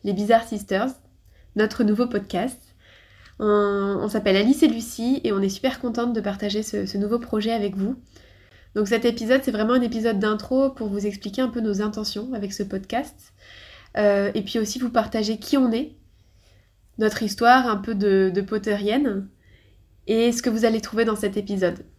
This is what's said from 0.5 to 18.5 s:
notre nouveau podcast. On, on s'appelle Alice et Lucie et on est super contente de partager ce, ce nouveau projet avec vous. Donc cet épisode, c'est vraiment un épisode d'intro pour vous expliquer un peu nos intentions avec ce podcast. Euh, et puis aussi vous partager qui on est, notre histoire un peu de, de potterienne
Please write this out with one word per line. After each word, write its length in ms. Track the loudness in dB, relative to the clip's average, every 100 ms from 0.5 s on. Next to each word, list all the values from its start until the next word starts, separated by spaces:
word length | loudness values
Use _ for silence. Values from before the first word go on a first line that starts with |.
| -8 -4 -2 -2 -6 -20 _ _ _ -10 -2
notre 260 | -2 2
nouveau 240 | 0 2 0
podcast. 680 | -2 -4 -4 -4 -6 _ _ -20 -20 _ -20 -20 -4
On, 580 | 2 2 2 0 -2 -2
on 80 | -2
s'appelle 280 | -2 2 4
Alice 260 | 4 4
et 60 | 4
Lucie 520 | 2 -6 -6 -2 0
et 80 | 0
on 100 | 0
est 60 | 0
super 320 | 0 -4 -2
contente 320 | -4 -2 -2
de 80 | -2
partager 420 | -4 -4 -4 -4
ce, 240 | -4 -6 -4
ce 100 | -4
nouveau 220 | -2 -2
projet 320 | -2 -2 0
avec 260 | -2 -2 -2
vous. 200 | -4 -4 -12 -20 -20 -20 _ -20 -8 -4
Donc 100 | 0
cet 180 | 2
épisode, 360 | 2 0 2 2
c'est 80 | 2
vraiment 220 | 0 2
un 80 | 2
épisode 400 | 2 -2 0 0
d'intro 500 | 0 -2 0 0 0
pour 160 | -2 -6
vous 180 | -2
expliquer 380 | -4 -6 -8 -4
un 60 | -2
peu 120 | -2
nos 220 | -2 -2
intentions 500 | -2 -4 -6 -6 -8
avec 180 | -6 -8
ce 100 | -6
podcast. 720 | -6 -6 -4 -6 -6 -14 -20 _ -20 -20 -20 -20 -8 2
Euh, 340 | 4 4 0 -2
et 60 |
puis 180 | -4 -4
aussi 180 | -4 -4
vous 120 | -2
partager 480 | 0 0 -2 -2 -4
qui 180 | 0 2
on 160 | 2
est, 240 | 0 -4 -10 _ _ _ _ _ _ _ _ _ 0
notre 260 | 0 0
histoire 420 | -4 2 6 6 6
un 120 | -2
peu 180 | -4 -2
de, 340 | 2 4 4
de 80 | 0
potterienne 880 | -2